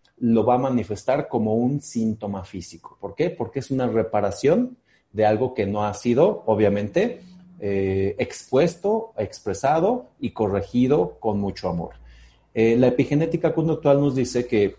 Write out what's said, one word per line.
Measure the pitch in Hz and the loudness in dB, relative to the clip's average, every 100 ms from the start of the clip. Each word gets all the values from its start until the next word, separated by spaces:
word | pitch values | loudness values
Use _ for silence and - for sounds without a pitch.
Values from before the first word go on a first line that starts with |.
| _ - | _ -2
lo | 117 113 | 2 4
va | 107 123 | 4 2
a | |
manifestar | 135 123 101 101 - 143 151 | 2 -2 -2 -6 -2 -2 0
como | 123 107 | -2 0
un | 110 123 143 | 0 0 -2
síntoma | - 117 110 107 104 98 | -4 -4 -2 -4 -6 -8
físico. | 90 92 - 82 - - | -10 -12 -14 -16 -20 -14
¿Por | 98 | -10
qué? | - 170 | -4 -4
Porque | - 110 139 | -4 -8 -8
es | - | -4
una | 131 123 | -2 0
reparación | 110 107 107 101 - 135 190 247 - _ _ _ | 0 0 0 -2 0 2 2 0 -8 _ _ _
de | 101 | 0
algo | 107 107 127 | 2 2 0
que | - | -2
no | 98 104 | -2 -2
ha | 104 | -2
sido, | 98 123 120 180 208 | -2 2 4 4 2
obviamente, | - 107 104 101 104 170 240 - - - - - | 0 2 4 2 0 0 0 -4 -16 -20 -20 -10
eh, | 104 98 95 95 98 - | -4 -2 0 0 0 -2
expuesto, | 123 - - 131 170 - 202 220 220 - | -6 -6 -2 2 2 0 -2 -2 -4 -8
expresado | 101 - - 92 135 160 185 247 - - | -8 -8 -8 -4 0 2 2 0 -6 -10
y | - | -8
corregido | - 107 98 98 120 127 151 175 - | -2 -2 -2 -2 0 2 2 0 -4
con | 113 101 | -4 -2
mucho | 98 95 90 | -4 -4 -6
amor. | 85 85 - - - - _ _ | -4 -6 -12 -20 -20 -20 _ _
Eh, | 113 113 117 | 0 2 4
la | 123 | 4
epigenética | 123 127 147 165 165 165 | 2 2 0 0 0 0
conductual | 165 160 151 147 143 | 0 -2 0 2 4
nos | 143 | 2
dice | 131 123 123 120 | 0 -2 -2 0
que | 110 101 | 2 2